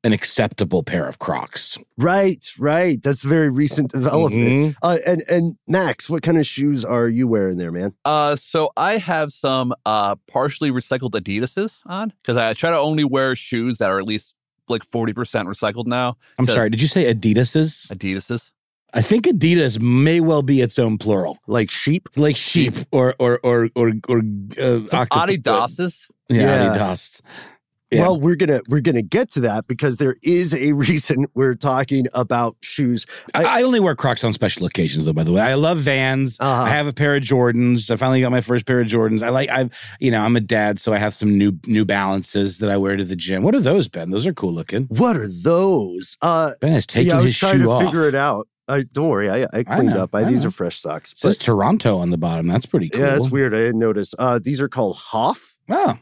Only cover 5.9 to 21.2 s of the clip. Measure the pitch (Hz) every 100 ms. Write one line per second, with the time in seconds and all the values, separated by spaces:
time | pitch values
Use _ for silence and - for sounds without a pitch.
5.9 | - - 160 160 165 143 - 143 139 110
6.9 | 120 117 117 127 110 95 90 85 87 98
7.9 | - - 151 147 147 - 165 156 - 175
8.9 | 220 175 160 151 - 143 131 123 - 107
9.9 | 107 101 101 _ - 135 - 147 127 -
10.9 | 131 127 104 98 101 127 - 214 - -
11.9 | 185 220 _ - 120 113 113 165 165 151
12.9 | 156 143 135 131 127 - 120 120 113 101
13.9 | 98 101 107 - _ _ _ - 113 -
14.9 | 117 113 113 120 117 95 101 107 110 117
15.9 | 123 123 123 _ - 123 117 110 113 147
16.9 | 190 135 110 110 107 123 156 156 - -
17.9 | 95 98 95 - 120 - _ _ _ _
18.9 | - 110 220 330 208 160 175 135 110 120
19.9 | 127 151 170 160 151 135 135 120 - 117
20.9 | 104 107 98